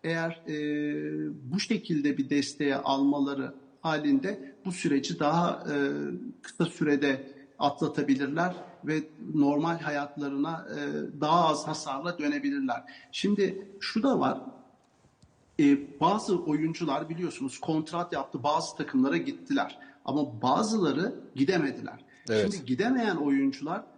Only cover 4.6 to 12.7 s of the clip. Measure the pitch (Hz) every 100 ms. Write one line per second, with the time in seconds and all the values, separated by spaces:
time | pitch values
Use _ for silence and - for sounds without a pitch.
4.6 | 190 175 165 139 131 165 147 170 175 -
5.6 | - 143 139 143 143 180 - - - -
6.6 | 165 - 151 143 143 131 - - - -
7.6 | 143 - 156 - 135 135 139 156 180 175
8.6 | - - - 156 156 - - 151 143 147
9.6 | 165 170 147 147 143 - 143 139 156 160
10.6 | - 151 143 147 147 143 151 170 160 147
11.6 | 151 151 147 139 170 170 147 143 139 139
12.6 | 135